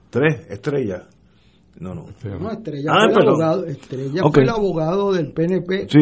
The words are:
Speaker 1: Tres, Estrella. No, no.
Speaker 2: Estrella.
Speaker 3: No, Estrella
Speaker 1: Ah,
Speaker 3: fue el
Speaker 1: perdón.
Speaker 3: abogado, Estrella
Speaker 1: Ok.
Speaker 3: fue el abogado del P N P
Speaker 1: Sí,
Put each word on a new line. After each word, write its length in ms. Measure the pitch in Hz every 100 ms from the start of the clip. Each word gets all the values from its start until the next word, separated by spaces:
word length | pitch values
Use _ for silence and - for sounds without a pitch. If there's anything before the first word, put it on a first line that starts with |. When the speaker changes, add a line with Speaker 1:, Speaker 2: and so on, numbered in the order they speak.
| _
Speaker 1:
Tres, 360 | 113 151 127 -
Estrella. 580 | 101 151 143 113 90 - _ _ _ _ _ _ -
No, 140 | 92
no. 160 | 85 80
Speaker 2:
Estrella. 280 | - 104 98
Speaker 3:
No, 120 | 202
Estrella 400 | 208 - 147 143
Speaker 1:
Ah, 60 | 185
Speaker 3:
fue 80 | -
el 80 |
Speaker 1:
perdón. 140 | 220 -
Speaker 3:
abogado, 360 | 151 160 160
Estrella 580 | - 139 - 127 135 151
Speaker 1:
Ok. 100 | 151
Speaker 3:
fue 80 | 147
el 60 | 131
abogado 600 | 226 196 160 156 190 202
del 180 | 185 156
P 120 | -
N 180 | 170 185
P 260 | 180 190 196
Speaker 1:
Sí, 120 | 147